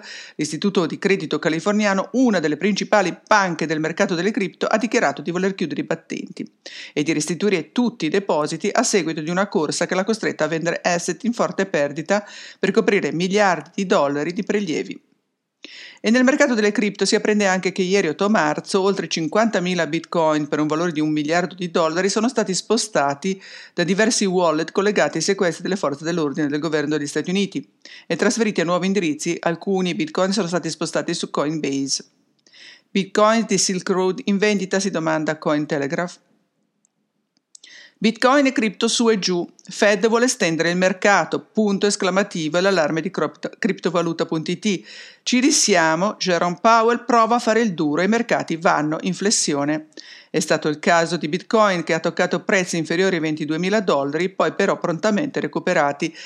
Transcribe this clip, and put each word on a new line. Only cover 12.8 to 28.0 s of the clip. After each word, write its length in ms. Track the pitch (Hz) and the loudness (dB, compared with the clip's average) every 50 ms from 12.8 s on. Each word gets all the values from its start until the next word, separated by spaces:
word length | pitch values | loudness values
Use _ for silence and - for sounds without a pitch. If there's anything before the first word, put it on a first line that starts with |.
| 190 - 196 185 160 147 | 2 2 2 2 2 0
miliardi 600 | 135 160 175 190 190 208 208 190 170 156 147 - - | -2 -2 0 0 2 4 4 4 2 0 -4 -8 -6
di 100 | - 196 | -4 0
dollari 460 | 180 214 175 143 143 143 147 147 165 | 2 2 2 2 2 0 -2 -4 -4
di 120 | 175 208 185 | -4 -6 -4
prelievi. 580 | - - 214 208 175 147 - 98 98 - - _ _ _ _ _ _ _ _ _ _ _ _ - - - - - - - - | -2 -2 -2 -2 -2 -4 -4 -4 -6 -10 -16 _ _ _ _ _ _ _ _ _ _ _ _ -20 -20 -20 -20 -20 -20 -12 -4
E 120 | - 208 | 0 2
nel 120 | 226 254 254 | 4 4 4
mercato 300 | 254 294 294 285 247 247 | 4 4 4 4 4 4
delle 180 | 208 208 208 | 2 2 2
cripto 340 | 208 - 220 202 - - 196 | 2 0 0 -2 0 -2 0
si 100 | 190 220 | 2 2
apprende 320 | 208 - 214 208 208 202 | 2 2 2 2 2 2
anche 240 | 190 185 190 180 185 | 2 2 0 -2 -2
che 100 | 175 - | -2 -2
ieri, 260 | 185 180 190 202 185 | 0 2 2 2 2
otto 220 | 160 151 - 196 208 | 0 0 0 0 2
marzo, 500 | 214 180 156 151 151 165 - - - 190 | 2 2 2 2 0 -2 -4 -2 0 2
oltre 280 | 185 202 190 - 170 | 2 2 0 -2 -4
cinquantamila 800 | 165 - 180 160 151 - 208 233 220 220 202 180 180 180 175 165 | -4 -4 -4 -2 0 2 2 2 2 0 0 -2 0 0 -2 -2
bitcoin 600 | 151 156 165 165 - - 175 160 156 151 151 151 | -2 -2 -6 -4 -2 -2 0 2 2 2 0 -2
per 120 | - 156 147 | -2 -2 0
un 80 | 151 | 0
valore 240 | 151 151 156 170 180 | 0 0 0 -2 -2
di 80 | 156 151 | -2 -2
un 100 | 151 156 | -2 0
miliardo 460 | 151 151 147 147 165 180 180 - 185 | 0 -2 0 0 0 0 0 -2 -6
di 160 | 180 180 170 | -8 -6 -2
dollari 360 | 165 185 165 160 160 180 185 | 0 0 0 2 0 0 0
sono 220 | 202 196 220 214 254 | 0 0 0 0 0
stati 240 | - 240 208 196 185 | 0 0 -2 -2 -2
spostati 880 | - - - 214 233 - - - 156 139 139 139 139 - 190 190 190 - - - - - - - | -4 -2 0 0 0 0 0 0 0 0 0 0 -2 -4 -4 -4 -6 -8 -20 -20 -20 -20 -8 -4
da 100 | - 175 | -2 0
diversi 400 | 160 196 180 220 233 240 - 214 | 0 2 2 2 2 2 0 0
wallet 480 | 190 180 185 180 165 156 156 160 160 | 0 2 2 2 2 2 0 -2 -2
collegati 460 | - 208 196 208 196 190 160 147 - | -2 0 0 2 2 2 2 2 0
ai 60 | 160 160 | -2 -2
sequestri 400 | - 196 196 196 175 160 - 175 | 0 0 2 0 0 -2 -2 -4
delle 120 | 180 185 | -4 -4
forze 280 | 208 - 143 143 143 160 | -2 -2 -4 -4 -4 -4
dell'ordine 440 | 165 175 175 151 143 - - 151 | -4 -2 0 0 -2 0 -2 -2
del 120 | 139 147 156 | -2 -2 -2
governo 360 | 147 165 151 151 147 139 151 | -2 0 0 0 0 0 0
degli 120 | 151 143 | -2 -2
Stati 240 | 143 - 156 147 170 | -2 -4 -4 -2 0
Uniti 360 | 180 202 196 185 - 143 - _ _ _ - - - - | 0 0 0 -2 -4 -8 -10 _ _ _ -20 -20 -20 -12